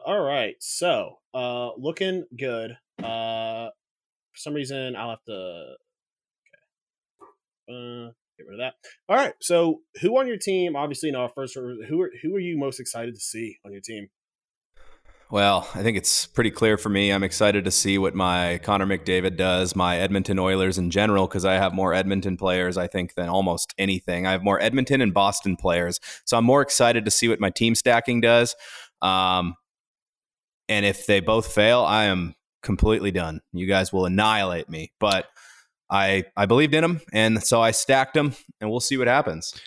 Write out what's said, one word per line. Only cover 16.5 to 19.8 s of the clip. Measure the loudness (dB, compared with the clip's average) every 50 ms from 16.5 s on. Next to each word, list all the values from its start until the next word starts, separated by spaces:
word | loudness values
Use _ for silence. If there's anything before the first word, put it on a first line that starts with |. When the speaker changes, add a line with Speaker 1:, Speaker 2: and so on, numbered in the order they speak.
Speaker 2:
clear | 0 2 2 2 2 2
for | 0 0
me. | 0 2 2 2
I'm | 2 2 0
excited | -2 0 2 2 4 4 2 0
to | 0
see | 0 0 2 2 2 2
what | 2 0 0
my | 0 0 2 2 2 0 0 -2 -4
Connor | -2 -2 0 0 0
McDavid | 0 -2 -2 -2 0 0 0 0 0 0
does, | 0 0 2 2 2 0 0 0
my | 0